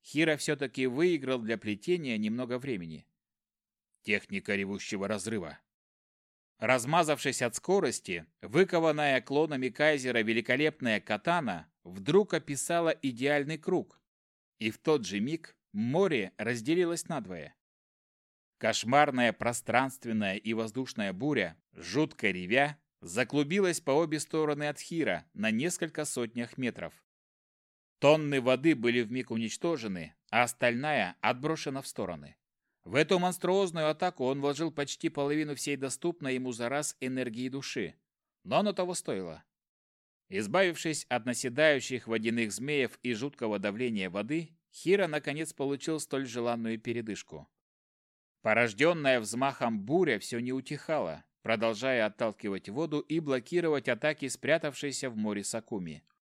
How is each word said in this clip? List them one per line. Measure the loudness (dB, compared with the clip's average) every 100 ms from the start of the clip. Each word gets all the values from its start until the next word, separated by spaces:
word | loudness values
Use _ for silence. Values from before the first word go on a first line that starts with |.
Хира | -6 0 2 2
всё-таки | 0 -2 -2 -2 -2
выиграл | 2 2 2 0 -2
для | 0 -2
плетения | -2 -4 -2 -2 0 -2
немного | 0 -2 -4 -4
времени. | -4 -6 -6 -12 -16 _ _ _ _ _ _ _ _ _
Техника | -2 -2 -2 -6 -2 0
ревущего | -2 -6 -6 -4 -2
разрыва. | -4 -4 -6 -6 -12 _ _ _ _ _ _ _ _ _ _
Размазавшись | 2 2 4 2 4 2 -2 0
от | -2 -2
скорости, | 0 2 2 -2 -6 -8 -8 _
выкованная | 0 4 4 4 2 2 2 0
клонами | 2 0 2 0 -2
Кайзера | 2 2 4 2 2
великолепная | 2 0 2 2 0 0 0 0
катана | 0 -2 0 0 0 -6 -10 _
вдруг | -16 -8 2 4 4
описала | 0 -4 -6 -2 0 2
идеальный | 0 -2 -2 0 0 0 -4
круг, | 0 0 -2 _ _ _ _ _ _ -6
и | -4
в | -2
тот | 2 2 2
же | -2
миг | -2 -4 -8 _ _
море | -4 0 2 2 2 -2 -4
разделилось | -4 -2 0 2 2 -2 -4
надвое. | -6 -6 -10 -12 -16 _ _ _ _ _ _ _ _ _ -2
Кошмарная | 0 2 4 6 6 4 2
пространственная | 2 -2 -2 0 2 2 -2 -4 0 0 -2
и | -2
воздушная | -2 -2 -4 -6 -4 -4
буря, | -4 -2 0 -2 -6 _
жутко | -18 -4 0 0 0 -2
ревя, | 0 0 2 2 -2 _ _
заклубилась | -6 -2 0 0 0 2 0 0
по | 2
обе | 2 2 -2
стороны | -4 -2 -2 -2 -4
от | -6
Хира | -6 -2 0 -2 -4
на | -4 -2
несколько | 0 -2 -2 -4 -4 -6
сотнях | -4 -4 -4 -8 -4
метров. | -4 -4 -8 -12 _ _ _ _ _ _ _ _ _ _
Тонны | 6 6 4 0
воды | 4 4 4 4
были | 4 2
вмиг | 0 -4 -4
уничтожены, | -4 -4 -2 -2 -2 -4 -6 -8 -14 _
а | 2
остальная | 2 2 0 2 0 0 0 0
отброшена | 0 0 -2 -4 -4 -8
в | -8
стороны. | -6 -6 -8 -12 -20 _ _ _ _ -2
В | 2
эту | 4 4
монструозную | 2 0 2 2 2 0 0
атаку | 2 -2 0 0
он | 0
вложил | 0 0 -2
почти | -2 -4 -4 -4
половину | 0 0 0 -2 -4
всей | -4 -2
доступной | -4 -2 -4 -2 -2 -2
ему | -2
за | -4 -2
раз | -2 -2 -4
энергии | -4 -4 -4 -4 -6
души, | -6 -6 -4 -6 -8 _ _ _ _
но | -2 2
оно | 2
того | 0 -2
стоило. | -4 -4 -4 -6 -10 -18 _ _ _ _ _ _ _ -8
Избавившись | -4 0 2 2 0 -4 -4 -2
от | -2 -2
наседающих | -4 -2 4 4 4 0 -6 -2
водяных | 0 0 0 0
змеев | -4 -2 0 0 -2
и | -4
жуткого | -2 -4 -4 -4 -2
давления | -2 -2 -2 -2 -2
воды, | -4 -4 -4 -6 _ _
Хира | -6 2 2 2
наконец | -2 -4 -4 -6
получил | -4 -4 -4 -4 -4
столь | -2 -4 -4
желанную | -2 -2 -2 -2 -4
передышку. | -4 -4 -4 -8 -10 -16 -18 _ _ _ _ _ _ _ _ _ 2
Порождённая | 4 4 4 4 4 4 4
взмахом | 2 -2 -2 0 -2 -2
буря | 0 2 4 2
всё | -2 -6
не | -4
утихала, | -4 -6 -8 -4 -2 -2 -6 -14 _
продолжая | -2 0 2 0 0 2 0
отталкивать | 0 -2 -2 -4 -6 -6
воду | -6 -2 -4
и | -2 -2
блокировать | 0 -2 0 0 2 0 0
атаки | 0 0 -2 -6
спрятавшейся | -4 2 2 0 -6 -6 -4 -4
в | -2
море | -2 -2
Сакуми. | -4 -6 -6 -6 -6 -10 -16 _